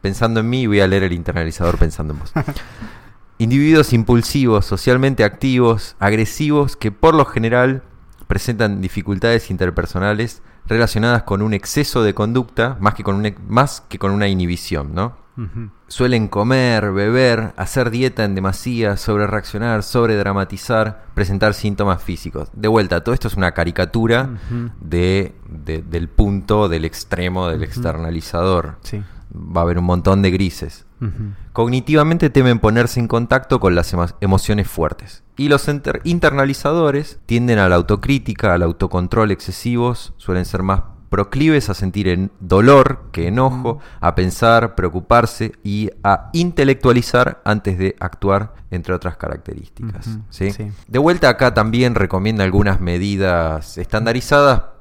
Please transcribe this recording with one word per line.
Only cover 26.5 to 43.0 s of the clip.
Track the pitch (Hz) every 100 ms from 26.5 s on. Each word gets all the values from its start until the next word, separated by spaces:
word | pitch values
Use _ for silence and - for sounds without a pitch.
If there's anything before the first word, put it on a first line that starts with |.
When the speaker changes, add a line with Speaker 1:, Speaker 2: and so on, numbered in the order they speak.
| 107 101
Speaker 1:
del | 82 80
extremo | - - 85 90 92 87
del | 80
Speaker 2:
Ujú. | 78
Speaker 1:
externalizador. | - 87 78 82 82 - 85 92 90 76 -
Speaker 2:
Sí. | - 107 98 - -
Speaker 1:
Va | 80 80 85
a |
haber | 85 87
un | 87
montón | 90 95 98
de | 98
grises. | 92 95 - 78 - - -
Speaker 2:
Ujú. | 113 87 104 101 -
Speaker 1:
Cognitivamente | - 120 127 123 151 151 165 156
temen | 135 127 117
ponerse | 107 117 117 123
en | 117
contacto | 117 120 131 - 127
con | 92 87
las | 82
emo-, | 87 85 -
emociones | 101 95 - 104 95
fuertes. | - 76 - - - _ -
Y | 143
los | 143 -
enter-, | 147 139 -
internalizadores | - 170 156 139 139 139 143 165 156 143 151 - -
tienden | 117 123 110
a | 95
la | 87
autocrítica, | 87 104 - 135 117 104 107 87
al |
autocontrol | 85 82 95 92 87 113 107
excesivos, | 95 - 92 120 120 120 120 - -
suelen | - 90 90
ser | 92
más | 95 95 - - -
proclives | - 101 135 156 151 -
a | 95
sentir | 95 98 92
en-, | 87 95 _
dolor | 92 95 120 139 131 131